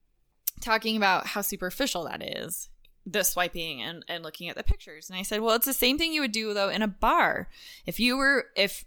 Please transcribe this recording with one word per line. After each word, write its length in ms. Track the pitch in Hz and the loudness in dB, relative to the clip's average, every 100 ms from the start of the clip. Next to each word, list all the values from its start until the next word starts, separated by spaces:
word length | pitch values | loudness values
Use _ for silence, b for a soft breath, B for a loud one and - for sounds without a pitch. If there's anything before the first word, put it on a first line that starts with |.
| _ _ _ _ - - | _ _ _ _ -12 -8
talking 360 | 240 220 220 220 | 0 2 2 2
about 300 | 196 180 - | 4 4 0
how 140 | 208 | -4
superficial 640 | 202 196 185 - 277 175 | -4 -4 -6 -2 -2 -2
that 180 | - - | -6 -8
is, 460 | - - - - - - - _ 190 | -8 -8 -8 -10 -12 -18 -20 _ -6
the 140 | 202 | 0
swiping 580 | 180 175 175 175 165 131 | 2 2 0 -2 -8 -6
and, 220 | 117 170 - | -8 -10 -8
and 160 | 170 | -8
looking 240 | 160 - 175 | -8 -12 -10
at 80 | - | -2
the 80 | |
pictures. 440 | - - - 156 - | 0 0 -2 -18 -10
And 80 | 185 | -8
I 60 | |
said, 180 | 202 214 | -2 0
"Well, 140 | 226 | 4
it's 100 | 226 269 | 4 2
the 60 | |
same 240 | 262 247 294 | 2 2 2
thing 160 | 330 | 0
you 100 | 311 | 0
would 100 | 269 | 0
do, 200 | 220 214 | -2 -2
though, 140 | 208 196 | 0 0
in 120 | 202 | 0
a 60 | 214 | -2
bar. 600 | - 226 339 170 - - B B B - | 2 2 4 4 2 -6 B B B -8
If 140 | 170 | 0
you 160 | 247 269 | 2 4
were, 300 | 269 262 - - | 4 2 0 0
if, 280 | 196 - | 0 0